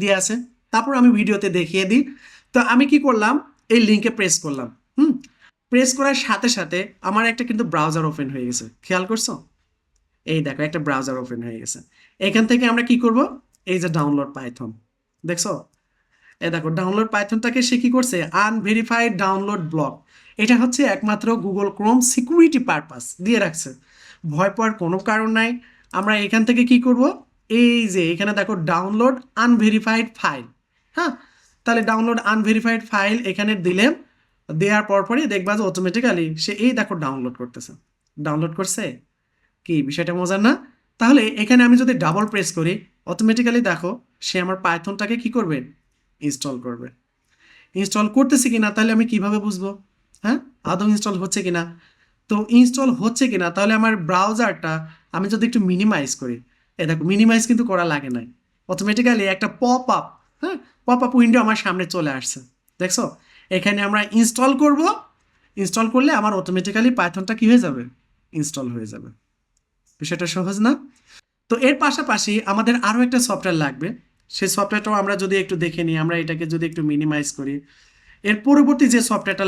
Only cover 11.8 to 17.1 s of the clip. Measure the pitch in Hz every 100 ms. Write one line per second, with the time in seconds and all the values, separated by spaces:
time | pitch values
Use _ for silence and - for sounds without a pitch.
11.8 | - _ _ - 196 220 220 240 240 233
12.8 | 240 240 233 233 - - _ _ 185 185
13.8 | 175 160 147 143 139 139 123 123 113 110
14.8 | _ _ _ _ 165 175 208 147 - _
15.8 | _ _ _ _ _ - 170 165 160 165
16.8 | 185 208 220